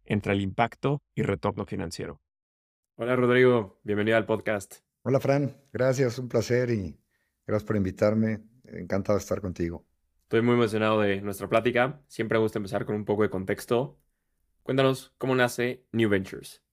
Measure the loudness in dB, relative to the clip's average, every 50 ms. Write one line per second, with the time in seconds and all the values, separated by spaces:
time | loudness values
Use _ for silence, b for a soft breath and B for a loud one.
0 | _ -4 -4 -2 0 0 0 0 0 -2 0 0 -2 -2 -2 -4 -2 -2 -2 -2
1 | _ _ -6 -4 -2 -2 -2 -2 -2 -4 -4 -4 -8 -8 -8 -8 -8 -8 -8 -10
2 | -10 -12 -12 -16 _ _ _ _ _ _ _ _ _ _ _ _ _ _ _ -8
3 | -4 -2 0 2 2 4 6 6 6 6 6 4 0 -4 -10 _ -6 -4 -2 0
4 | 2 2 2 2 2 0 -2 -2 -2 -2 -4 -4 -4 -8 -18 -20 _ _ _ _
5 | -4 0 0 0 2 2 0 2 0 -2 -6 -10 _ _ 2 2 4 4 4 2
6 | 2 0 0 -4 -8 -2 0 0 0 2 2 0 2 2 0 -2 -2 -4 -8 _
7 | _ _ _ _ _ _ _ _ _ -2 -2 -2 -2 0 0 0 0 0 0 2
8 | 2 2 4 2 0 0 -2 -4 -10 -18 _ _ _ -16 -14 -12 -8 -6 -4 -4
9 | 0 0 0 0 0 -4 -6 -6 -6 -6 -6 -4 -6 -6 -6 -10 _ _ _ _
10 | _ _ _ _ _ -2 0 0 2 2 2 2 2 2 0 0 0 2 2 2
11 | 2 2 0 -2 -4 -8 -8 -8 -4 0 0 2 2 2 2 2 0 0 -2 -8
12 | _ _ -8 -6 -4 0 2 2 2 2 0 -4 -6 -4 -4 -4 -4 -4 -6 -4
13 | -2 -2 0 2 2 0 0 -4 -4 -4 -4 -6 -2 -2 -2 0 -2 -2 -8 _
14 | _ _ _ _ _ _ _ _ _ _ _ _ _ -4 0 2 2 2 2 0
15 | -6 -18 _ -8 -4 -2 2 2 2 0 0 -2 -4 -4 -4 -8 _ _ -2 0
16 | 2 2 2 0 -2 -4 -12 -14 -16 -16 -20 -20 _ _